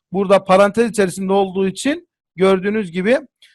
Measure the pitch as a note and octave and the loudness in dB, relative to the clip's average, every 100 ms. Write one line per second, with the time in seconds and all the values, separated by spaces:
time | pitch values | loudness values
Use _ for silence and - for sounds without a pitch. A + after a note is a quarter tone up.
0 | _ F3+ F#3+ G3 F#3+ F#3+ G3+ G3+ A#3 G3+ | _ -4 2 2 4 4 4 2 -2 0
1 | F#3+ F#3 F#3+ G3 G3 F#3 G3 F#3+ C4+ E4 | -2 -2 -2 0 0 -2 -4 -2 -4 -6
2 | _ _ _ - F#3+ F#3+ F#3+ A3 F#3+ E3+ | _ _ _ 0 2 2 0 -4 -4 -4
3 | F#3+ C4+ C#4 _ _ | 0 0 -2 _ _